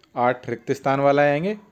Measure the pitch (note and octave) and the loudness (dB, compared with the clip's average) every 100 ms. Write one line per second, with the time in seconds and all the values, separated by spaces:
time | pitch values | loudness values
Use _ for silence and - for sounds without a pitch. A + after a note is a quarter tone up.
0 | _ C3+ B2 B2+ - A#2 - C3+ C#3 C#3 | _ -2 0 0 -6 -10 -6 -4 -2 0
1 | C#3 C#3+ D3 D3 F#3 G#3+ - | 2 4 2 0 -4 -8 -14